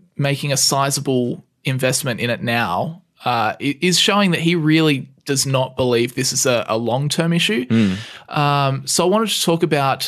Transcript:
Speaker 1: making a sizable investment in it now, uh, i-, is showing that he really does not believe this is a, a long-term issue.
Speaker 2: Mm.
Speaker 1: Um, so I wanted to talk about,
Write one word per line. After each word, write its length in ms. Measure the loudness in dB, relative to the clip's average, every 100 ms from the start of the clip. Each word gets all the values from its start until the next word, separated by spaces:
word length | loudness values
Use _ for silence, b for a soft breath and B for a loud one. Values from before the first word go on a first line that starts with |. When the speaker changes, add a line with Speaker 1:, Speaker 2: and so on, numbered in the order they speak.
| _ -4
Speaker 1:
making 380 | -2 -2 -2
a 40 | 0
sizable 880 | 0 0 0 -2 0 0 0 -4 -12 _
investment 560 | -4 -2 0 0 -4 -4
in 100 | -4
it 140 | -2
now, 580 | -2 -2 0 -2 -4 -8 _ _ -4
uh, 300 | 0 -2 -2
i-, 180 | -4 -2
is 180 | 0 2
showing 320 | 2 2 2
that 80 | 2
he 160 | 0 0
really 540 | 2 4 4 0 -4 -12 -4
does 220 | -2 0
not 280 | 0 -2 -2
believe 380 | 2 2 0
this 180 | -2 -4
is 140 | 0 0
a, 180 | 0 0
a 80 | -2
long-term 560 | 0 -2 -2 0 0
issue. 320 | 0 0 -2 0
Speaker 2:
Mm. 320 | 2 2 0 -8 B -6 0
Speaker 1:
Um, 480 | 2 2 0 -2 -2
so 180 | 0
I 60 | 2
wanted 200 | 2 0
to 120 | 0
talk 220 | 0 0
about, 440 | 2 0 0 -2